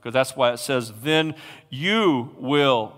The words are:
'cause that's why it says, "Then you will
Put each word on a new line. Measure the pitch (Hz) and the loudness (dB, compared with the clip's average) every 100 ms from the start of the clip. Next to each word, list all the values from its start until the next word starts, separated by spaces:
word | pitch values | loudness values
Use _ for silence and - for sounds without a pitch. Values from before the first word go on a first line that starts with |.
'cause | 120 | -2
that's | 123 131 - | 0 0 0
why | 123 | 0
it | 120 | 0
says, | - 131 113 107 | -2 -2 -4 -6
"Then | 135 156 160 151 - - - | 0 0 0 -4 -16 -20 -16
you | 127 175 220 202 135 127 - | -6 -2 2 2 2 -2 -8
will | 131 147 143 120 107 | 0 2 4 2 -2